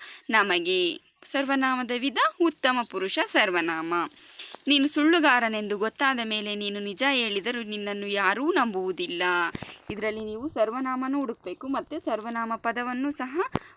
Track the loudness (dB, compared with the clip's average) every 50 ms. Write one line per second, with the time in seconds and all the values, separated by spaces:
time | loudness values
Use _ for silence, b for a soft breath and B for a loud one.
0 | B B B B B B 4 4 4 4 2 0 2 2 2 2 2 0 0 -4
1 | _ _ _ _ -6 -4 -2 0 0 0 0 2 2 2 0 0 -2 -2 -4 -2
2 | -2 0 2 2 2 2 2 2 0 0 2 2 2 2 2 2 0 -4 -4 -4
3 | -4 -2 0 0 0 2 4 4 4 4 4 2 2 0 0 -2 -2 -2 0 -2
4 | -2 -2 -6 B B B B B B B B B 0 2 4 4 6 4 4 4
5 | 6 6 6 6 6 6 6 4 4 0 -2 -2 -2 -2 -2 0 -2 -2 -2 0
6 | 0 2 2 0 -2 -2 -2 -2 -2 -4 -4 -4 -4 -4 -4 -4 -4 -6 -4 0
7 | 0 2 2 2 2 0 0 -2 -2 -2 -4 -4 -4 -6 -6 -6 -4 -4 -6 -6
8 | -4 -2 0 2 2 2 2 2 0 0 2 2 2 0 0 -2 -2 -4 -4 -4
9 | -6 -6 -4 -2 0 2 2 2 0 -2 -4 B B B B B B B -8 -4
10 | -4 -4 -4 -4 -6 -8 -8 -8 -8 -4 0 0 0 0 0 -2 -4 -2 -2 -2
11 | -2 -2 0 0 -2 -2 -4 -8 -8 -12 -10 -8 -6 -6 -4 -4 -4 -6 -8 -6
12 | -4 -2 -4 -4 -4 -4 -6 -4 -4 -4 -4 -4 -2 -2 -2 -2 -2 -4 -2 -2
13 | -2 -2 -4 -4 -6 -4 -2 -2 -2 -2 B B B B B